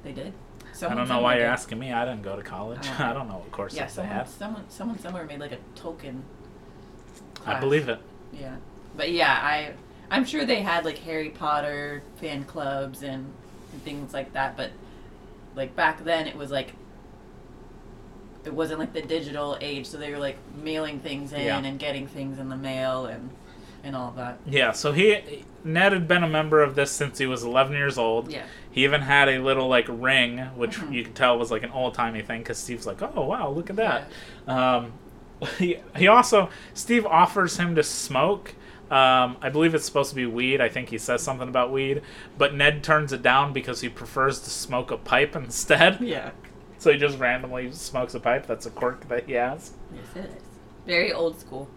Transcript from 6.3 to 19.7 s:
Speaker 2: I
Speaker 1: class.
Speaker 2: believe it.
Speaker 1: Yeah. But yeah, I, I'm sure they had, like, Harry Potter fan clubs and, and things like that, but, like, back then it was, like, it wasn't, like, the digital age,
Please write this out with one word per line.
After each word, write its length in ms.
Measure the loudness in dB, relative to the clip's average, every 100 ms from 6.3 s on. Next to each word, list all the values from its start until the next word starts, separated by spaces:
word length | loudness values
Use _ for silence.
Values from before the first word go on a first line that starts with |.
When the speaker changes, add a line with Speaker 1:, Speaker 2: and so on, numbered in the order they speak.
| -20 -20 -20 -20 -20 -20 -20 -20 -20 -20 -16
Speaker 2:
I 100 | -6
Speaker 1:
class. 100 | -2
Speaker 2:
believe 280 | 2 2 2
it. 100 | -6 -8 -20 -18
Speaker 1:
Yeah. 260 | -14 -12 -14 -16 -20 -18 -6
But 160 | -4
yeah, 200 | 2 4 4
I, 300 | 2 -2 -4 -12 -20 -20 -2
I'm 140 | 0 0
sure 200 | -2 0
they 160 | 0
had, 240 | 2 0 0
like, 140 | -6
Harry 300 | -6 -6 -6
Potter 760 | -6 0 0 0 -4 -6 -10 -14 -12
fan 260 | -8 -8
clubs 580 | -8 -8 -6 -4 -6 -8
and, 240 | -10 -10 -10 -16 -20 -20 -18
and 80 | -14
things 300 | -12 -12 -10
like 200 | -8 -8
that, 220 | -4 -4 -4
but, 160 | -10 -10 -20 -20 -20 -20 -20 -20 -18 -8
like, 200 | -8 0
back 280 | 0 0
then 240 | -2 0 -2
it 80 | -8
was, 140 | -6
like, 220 | -4 -6 -12 -20 -20 -20 -20 -20 -20 -20 -20 -20 -20 -20 -20 -20 -20 -20 -16 -10
it 80 |
wasn't, 260 | -4 -2 -2
like, 140 | -6
the 80 | -6
digital 560 | -4 -4 -4 -6 -4 -4
age, 280 | -6